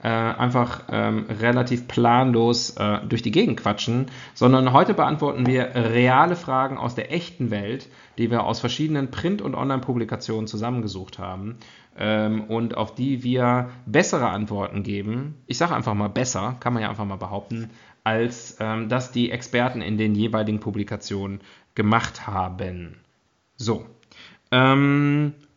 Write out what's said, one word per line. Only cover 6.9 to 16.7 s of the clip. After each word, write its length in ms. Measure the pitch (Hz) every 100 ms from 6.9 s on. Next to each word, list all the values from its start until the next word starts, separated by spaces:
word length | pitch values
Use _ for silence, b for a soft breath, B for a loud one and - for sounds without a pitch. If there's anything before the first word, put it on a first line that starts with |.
der 160 | 123 -
echten 380 | 170 175 - 117
Welt, 360 | 104 101 135 - b b -
die 100 | 113
wir 120 | 117
aus 160 | 104 113
verschiedenen 480 | 120 - 156 147 135
Print- 300 | - 170 208
und 140 | 156
Online-Publikationen 920 | - 139 131 127 120 110 113 - 110 110
zusammengesucht 720 | 107 117 123 107 92 92 -
haben, 380 | 92 92 101 120 b b b -
ähm, 480 | 104 107 107 110
und 320 | 107 113 117 -
auf 180 | 110
die 280 | - 135 127
wir 480 | 123 127 123 123 123 B -
bessere 420 | 131 190 165 117
Antworten 540 | 98 107 101 98 101
geben. 520 | 101 101 101 120 147 151 -
Ich 100 | 127
sag 140 | 170
einfach 240 | 123 123
mal 120 | 104 104
besser, 480 | 113 123 95 107 123
kann 100 | 127